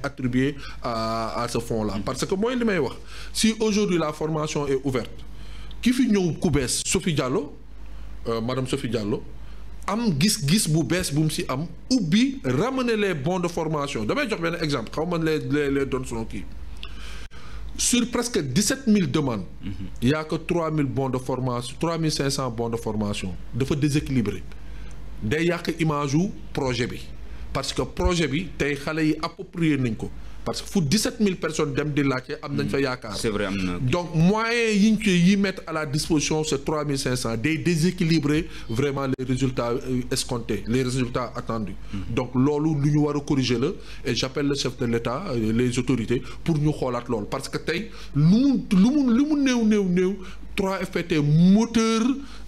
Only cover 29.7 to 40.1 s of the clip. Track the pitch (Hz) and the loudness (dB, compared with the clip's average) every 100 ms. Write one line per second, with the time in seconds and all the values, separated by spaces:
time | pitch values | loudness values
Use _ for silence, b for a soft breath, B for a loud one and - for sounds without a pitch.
29.7 | 139 123 110 - - B B - - - | 2 0 -2 -6 -8 B B -4 -4 -2
30.7 | 202 143 214 262 254 202 175 156 156 151 | 0 2 2 0 2 0 2 -2 0 0
31.7 | 135 151 143 139 127 - 143 147 143 139 | 0 0 2 2 0 -4 -10 -6 -4 0
32.7 | 139 135 127 110 98 113 101 98 98 92 | 0 0 -2 -6 -4 -2 0 0 0 -2
33.7 | 87 127 175 170 160 175 214 226 240 226 | 0 0 0 0 4 4 4 2 2 2
34.7 | 208 220 214 214 175 175 202 196 185 - | 6 6 6 4 6 6 6 4 -2 -6
35.7 | 160 151 151 - 156 - 156 156 139 151 | -4 -2 -2 2 2 2 0 0 -2 0
36.7 | 151 147 135 135 123 113 113 143 160 143 | -2 0 -2 0 -2 -2 -2 0 0 2
37.7 | 170 180 180 165 165 143 151 160 B B | 4 2 2 2 4 4 2 0 B B
38.7 | 113 147 135 135 127 127 127 131 127 120 | 0 0 0 -2 -2 0 0 0 0 0
39.7 | 120 127 127 123 | -2 -2 -4 -2